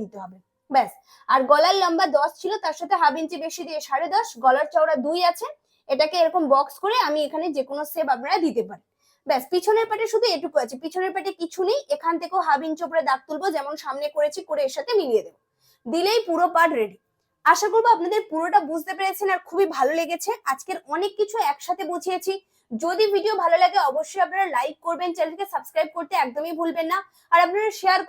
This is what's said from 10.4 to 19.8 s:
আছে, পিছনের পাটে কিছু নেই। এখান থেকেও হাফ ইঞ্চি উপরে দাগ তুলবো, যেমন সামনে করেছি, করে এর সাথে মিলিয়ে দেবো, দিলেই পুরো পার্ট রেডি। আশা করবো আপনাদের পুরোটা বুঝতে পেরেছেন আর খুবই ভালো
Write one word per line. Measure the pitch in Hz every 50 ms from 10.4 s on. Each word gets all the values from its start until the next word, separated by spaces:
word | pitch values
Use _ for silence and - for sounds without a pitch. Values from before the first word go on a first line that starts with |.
| 349 302 - 294 247
আছে, | 226 269 262 -
পিছনের | 311 - 370 370 381 320
পাটে | 381 311 392 339 -
কিছু | 339 339 - 370 370 370
নেই। | 480 571 554 - 571
এখান | - - 330 330 311 339
থেকেও | 320 359 381 339
হাফ | 320 285 277 320
ইঞ্চি | 320 311 311 339
উপরে | 277 320 330 277 277
দাগ | 262 262 - -
তুলবো, | 302 294 359 392 320
যেমন | 294 277 285 302 302 -
সামনে | 285 262 277 294 294 302
করেছি, | 302 294 294 302 381 359 -
করে | 302 277 285
এর | 269 -
সাথে | 302 277 480 480 403
মিলিয়ে | 330 262 226 202 165
দেবো, | - - _ _ _ _ _ _ _ _ _ -
দিলেই | 240 269 339 359 403 453 466 - 349
পুরো | 330 330 349 339 349
পার্ট | 330 339 330 311 240
রেডি। | 214 196 - - _ _ _ _ _ _ _ _ -
আশা | 302 339 - 415 415 381
করবো | 453 440 466 -
আপনাদের | 320 339 349 415 427 415 -
পুরোটা | 302 320 330 359 320 403 320 277
বুঝতে | 320 330 302 381 381 392
পেরেছেন | 392 381 381 - 403 392 370
আর | 359 - -
খুবই | 339 359 392 320 311
ভালো | 269